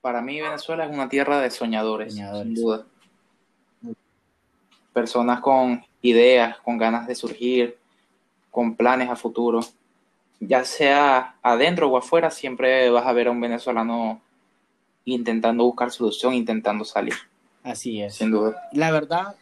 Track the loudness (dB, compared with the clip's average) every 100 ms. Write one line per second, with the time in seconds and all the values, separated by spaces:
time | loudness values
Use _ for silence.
0 | -6 -6 -6 -8 -8 -10 -8 -6 -6 -6
1 | -2 0 2 2 0 -2 -4 -2 -2 -4
2 | -6 -10 -10 -8 -6 -2 -2 -2 -6 _
3 | _ _ _ _ _ _ _ _ -16 -16
4 | _ _ _ _ _ _ _ _ _ -4
5 | -2 0 0 0 2 2 2 -2 _ _
6 | 4 6 8 8 4 -2 -6 0 0 0
7 | -4 -8 -8 -4 0 2 2 -2 _ _
8 | _ _ _ _ _ -2 -2 2 2 2
9 | 0 -4 -6 -2 0 0 -2 _ _ _
10 | _ _ _ -12 0 0 0 0 2 4
11 | 4 4 0 _ 0 2 2 2 2 2
12 | 2 2 2 -4 -10 -2 2 4 4 4
13 | 4 2 2 0 -4 -4 -2 -2 -2 -2
14 | -4 -6 _ _ _ _ _ _ _ _
15 | -6 -4 -2 0 0 2 2 2 -4 -2
16 | -4 0 -2 0 -2 -2 -2 -4 -4 -4
17 | -4 -8 -12 _ _ _ -14 -10 -8 -8
18 | -8 -4 0 0 0 -4 -8 -2 0 0
19 | -2 -4 -4 -12